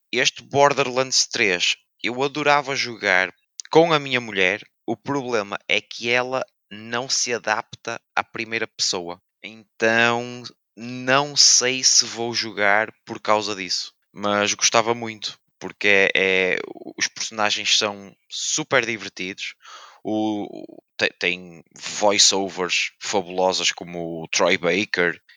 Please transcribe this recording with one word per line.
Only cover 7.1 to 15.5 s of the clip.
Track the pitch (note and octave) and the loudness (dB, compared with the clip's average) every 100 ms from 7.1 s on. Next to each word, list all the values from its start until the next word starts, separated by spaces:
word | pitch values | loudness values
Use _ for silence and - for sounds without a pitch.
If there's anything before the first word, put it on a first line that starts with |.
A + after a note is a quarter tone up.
| - B2 | -4 -2
adapta | A2+ F#2+ G#2+ - - A#2 A#2 - - | -2 -2 -2 -4 -12 -12 -12 -6 -6
à | |
primeira | - A#2 A2+ A2+ A2 | -6 -8 -6 -6 -6
pessoa. | - - F#2+ E2+ F2+ _ _ | -4 -4 -4 -8 -12 _ _
Então, | G2+ A2 G#2+ - A2+ A2+ A#2 A#2+ B2 B2 A#2+ - _ - | -20 -20 _ 0 2 4 4 2 -4 -10 -16 -20 _ -16
não | A#2+ B2+ B2+ C3+ D3 C#3 | -12 -6 2 2 4 4
sei | - - B2 C3 | 6 6 2 2
se | C3 - A#2 | 2 2 2
vou | A2 A#2 A2 | -4 -4 -4
jogar | A2 G2 G2+ G#2 A2 - | -2 2 4 4 2 -6
por | - A2+ | -12 -6
causa | - G#2+ G#2 G2 | 2 2 2 -6
disso. | F2+ - - - _ | -4 -6 -6 -14 _
Mas | - G#2 G2+ G2+ | -6 0 2 2
gostava | - - A#2 A2 | 0 2 2 2
muito, | A#2+ A2+ G#2+ - - _ | -2 -4 -8 -12 -14 _